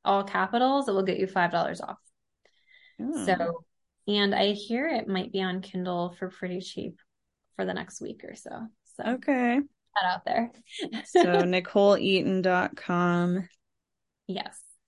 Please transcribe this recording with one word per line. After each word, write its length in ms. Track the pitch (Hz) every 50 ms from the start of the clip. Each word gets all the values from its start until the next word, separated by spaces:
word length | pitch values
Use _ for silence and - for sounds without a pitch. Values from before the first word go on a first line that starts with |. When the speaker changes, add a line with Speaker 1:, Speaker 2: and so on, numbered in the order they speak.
| _
Speaker 1:
all 200 | - 202 196 196
capitals, 640 | 202 - 190 185 190 - 233 254 262 269 277 269 233
it 20 |
will 120 | 202 190 190
get 160 | 190 175 -
you 80 | 190 185
five 240 | - 190 175 180
dollars 280 | 175 170 - - 170 -
off. 180 | - - - - _ _ _ _ _ _ _ _ _ _ _ _ _ _ - - _ - _ -
Speaker 2:
Oh. 240 | 220 247 311 302 202
Speaker 1:
So, 380 | 180 185 180 170 170 170 170 - _ _ _ _ _ _ _ _ -
and 260 | 208 208 202 196 196
I 160 | - 202 202
hear 360 | 208 208 202 - 233 240 277 330
it 200 | 311 226 226 -
might 240 | 196 185 185 -
be 100 | - 190
on 200 | 190 185 180 185
Kindle 540 | 180 - - 185 180 185 180 175 175 180 175 -
for 120 | - 185
pretty 320 | - - - 180 180 185
cheap 380 | 185 - - - - 180 170 - _ _ _ _ _ _ _ _ _ _ _
for 100 | - 190
the 80 | 185 185
next 280 | 180 - - - -
week 200 | - - - - -
or 120 | - -
so. 320 | - - - - - 233 226 - _ _ _ -
So 80 | - -
Speaker 2:
Okay. 560 | - 240 254 - - 285 254 247 240 240 262 285 285 - _ _ _ _
Speaker 1:
that 100 | 208 190
out 200 | 180 180 185 -
there. 260 | - - - 233 233 - - _ - - -
<laughs> 240 | 427 - 233 220 -
Speaker 2:
So 380 | - - 359 349 - 180 - 175
nicole 540 | 180 180 185 180 - - 214 202 202 202 190
eaton 440 | - 196 190 185 - - 190 185
dot 340 | 180 185 180 180 185 - -
com. 720 | - - - 180 175 175 175 175 175 175 175 175 185 185 - _ _ _ _ _ _ _ _ _ _ _ _ _ _ _ -
Speaker 1:
Yes. 320 | 190 - - - - - - - - _ _